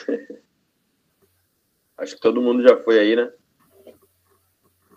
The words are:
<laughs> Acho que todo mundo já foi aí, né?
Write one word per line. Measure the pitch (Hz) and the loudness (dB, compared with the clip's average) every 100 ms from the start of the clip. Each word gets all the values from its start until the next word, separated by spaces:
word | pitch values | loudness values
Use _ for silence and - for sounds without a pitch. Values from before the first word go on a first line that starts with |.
| - | -10
<laughs> | - - - _ _ _ _ _ _ _ _ _ _ _ _ _ _ _ - | -10 -12 -20 _ _ _ _ _ _ _ _ _ _ _ _ _ _ _ -16
Acho | - - | -16 -4
que | |
todo | 113 120 | -2 0
mundo | 123 123 | -2 2
já | 123 - | 4 2
foi | 113 113 | 2 2
aí, | 104 | 2
né? | 117 120 - _ _ _ _ - - _ _ _ _ _ _ _ _ _ | 0 -4 -10 _ _ _ _ -20 -20 _ _ _ _ _ _ _ _ _